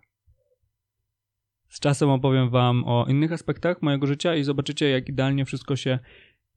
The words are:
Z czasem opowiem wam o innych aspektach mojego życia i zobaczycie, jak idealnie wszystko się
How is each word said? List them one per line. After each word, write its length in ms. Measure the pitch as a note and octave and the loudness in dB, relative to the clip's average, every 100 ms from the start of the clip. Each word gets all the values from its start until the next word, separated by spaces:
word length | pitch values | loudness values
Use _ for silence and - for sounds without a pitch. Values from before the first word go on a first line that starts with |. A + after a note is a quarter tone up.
| _ _ _ _ _ _ _ _ _ _ _ _ _ _ _ _ _ | _ _ _ _ _ _ _ _ _ _ _ _ _ _ _ _ _
Z 100 | - | -4
czasem 300 | D3 C#3 D3 | -2 2 2
opowiem 400 | C3+ C3+ C3 B2+ | 2 2 2 2
wam 340 | B2 B2 B2 A#2+ | 2 2 2 2
o 200 | A#2+ A#2+ | 0 2
innych 220 | C3+ D#3 | 2 0
aspektach 500 | E3 - C#3+ E3+ F3 | -2 -6 -4 -2 -2
mojego 260 | D#3 C#3 C#3+ | 0 0 0
życia 280 | C#3+ F3 E3 | -2 0 0
i 80 | |
zobaczycie, 460 | C#3 C#3+ C#3 D3 D3+ | -2 -2 -4 -2 0
jak 200 | C3 C3 | 0 -2
idealnie 360 | C3+ C3 C#3 C3+ | -2 0 0 -2
wszystko 300 | C3+ - C3+ | -6 -6 -4
się 240 | C#3 B2+ - - - _ _ | -2 -4 -6 -20 -20 _ _